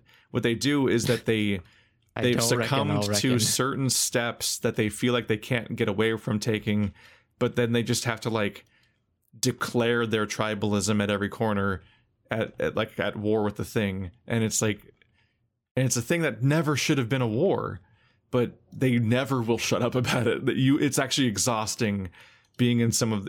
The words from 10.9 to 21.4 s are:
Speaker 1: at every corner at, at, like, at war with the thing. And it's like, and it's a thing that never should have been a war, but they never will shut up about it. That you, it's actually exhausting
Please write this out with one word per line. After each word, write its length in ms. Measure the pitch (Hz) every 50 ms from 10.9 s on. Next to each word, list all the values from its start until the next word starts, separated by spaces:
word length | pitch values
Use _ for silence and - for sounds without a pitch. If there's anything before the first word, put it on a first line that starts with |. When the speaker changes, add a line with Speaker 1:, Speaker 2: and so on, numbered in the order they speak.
| 107 104
Speaker 1:
at 80 | 101 101
every 200 | 104 98 101 95
corner 520 | - - 117 110 104 101 98 101 95 87 - - _ _ _ _ _ _ _ _
at, 240 | 110 110 107 - - -
at, 160 | - 78 -
like, 240 | 107 110 - - -
at 160 | 90 101 -
war 260 | 104 101 107 110 110 104
with 120 | 104 101
the 100 | - 101
thing. 460 | - - 117 104 98 95 95 95 90 - _ _
And 160 | - 117 113 110
it's 180 | 107 - -
like, 320 | 113 107 104 - - - _ _ _ _ _ _ _ _ _ _ _ _ _ _ _ _ _
and 100 | 127 131
it's 100 | 123 -
a 60 | 123 120
thing 180 | - 170 170
that 220 | 160 139 113 107 127
never 320 | 139 147 165 147 151 147
should 240 | 123 - - 151 135
have 100 | 120 104
been 140 | 139 131 123
a 40 |
war, 520 | 113 107 123 175 196 131 - - 101 98 - - _ _ _ _ _ _ _ _ _
but 300 | - 123 117 95 - - _ _
they 280 | - - 131 131 120 120
never 420 | 113 107 123 127 139 117 135 127
will 160 | 117 113 117
shut 240 | 110 - - 113 92
up 140 | 120 117 107
about 320 | 127 120 - - 127 110
it. 180 | 120 - - 123
That 100 | 127 -
you, 220 | 120 131 131 143
it's 220 | - 147 139 - 151
actually 280 | 135 120 - 147 131
exhausting 800 | 120 98 -